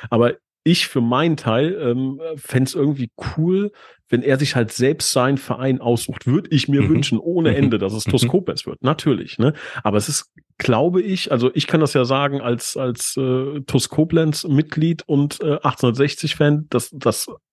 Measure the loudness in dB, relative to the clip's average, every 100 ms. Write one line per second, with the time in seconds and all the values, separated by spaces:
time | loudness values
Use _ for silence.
0 | -2 2 2 2 _ _ 2 2 0 0
1 | 0 2 2 0 0 0 0 -2 -2 -2
2 | -2 -6 -10 -12 -2 0 0 0 -2 -2
3 | -6 -8 -8 -2 0 2 0 -6 -20 _
4 | -2 0 2 2 2 0 0 0 0 0
5 | 0 2 2 0 -2 -4 -2 0 0 0
6 | -2 -6 0 0 2 0 2 2 4 2
7 | 2 -2 0 0 2 2 2 2 -2 -2
8 | 0 0 2 0 0 -6 -8 -4 -2 0
9 | 0 -2 -4 0 0 0 -10 -4 0 0
10 | 0 -6 -8 -20 _ -6 0 2 2 2
11 | 0 -2 -2 0 0 0 0 2 2 2
12 | 2 0 0 -2 -2 -4 -4 -6 -4 -4
13 | -6 -4 -2 0 -2 -8 -2 -2 0 0
14 | 2 2 2 -2 0 0 0 0 0 -2
15 | -2 0 0 -2 -4 -2 -2 0 0 2
16 | 0 0 -6 2 2 2 0 -4 -4 -2
17 | -2 -2 -6 -14 _